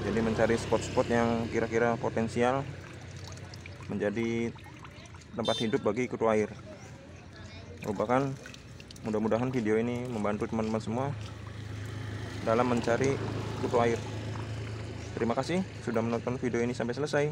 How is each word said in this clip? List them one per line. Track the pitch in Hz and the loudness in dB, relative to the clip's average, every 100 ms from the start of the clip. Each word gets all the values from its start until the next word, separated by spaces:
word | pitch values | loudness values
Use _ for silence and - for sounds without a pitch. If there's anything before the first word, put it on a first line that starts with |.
Jadi | 101 107 | 2 4
mencari | 113 107 110 113 | 4 4 6 4
spot-spot | - 113 - - 127 | 4 2 2 2 4
yang | 117 117 117 113 | 4 4 2 2
kira-kira | 113 110 113 117 117 | 0 2 4 4 2
potensial | 123 120 113 120 120 135 139 - - - - - - - - - - - - | 0 0 0 4 4 4 -2 -8 -12 -14 -14 -12 -12 -12 -12 -12 -14 -12 -6
menjadi | 104 101 104 117 117 117 - - - - - - - - | 0 0 2 0 0 -2 -4 -14 -14 -16 -16 -16 -16 -10
tempat | - 113 113 | -2 0 2
hidup | 113 117 | 2 2
bagi | 110 107 123 | 2 2 0
kutu | 117 113 | 2 4
air. | 107 104 - - - - - - - - - - - - - - | 6 4 -2 -12 -14 -14 -16 -16 -16 -16 -14 -14 -14 -14 -8 -6
Merupakan, | 98 107 123 139 135 - - - - - - 113 | -2 4 4 4 -4 -10 -14 -16 -16 -16 -8 -2
mudah-mudahan | 107 110 110 127 | 2 4 4 2
video | 131 107 110 | 2 4 4
ini | 117 120 123 | 2 -2 -2
membantu | 117 101 104 113 | 0 0 0 0
teman-teman | 110 110 110 | 0 2 0
semua | 110 113 139 143 - - - - - - - - - - - - | 0 -2 -2 -4 -8 -10 -12 -10 -10 -8 -8 -8 -8 -6 -6 -4
dalam | 117 113 123 | 2 4 4
mencari | 120 113 117 135 135 - - - - | 4 2 2 4 2 -2 -4 -4 -4
kutu | 127 123 | 0 4
air. | 117 113 - - - - - - - - - - - - | 4 2 -4 -6 -6 -6 -6 -6 -6 -8 -8 -8 -8 -2
Terima | 113 117 | 0 0
kasih | 135 175 190 - - | 0 0 -2 -6 -2
sudah | 113 | 0
menonton | 113 117 110 127 | 2 0 -2 -2
video | 127 117 | 0 2
ini | 120 120 | 0 0
sampai | 117 | -2
selesai. | 123 147 147 147 | -2 0 2 0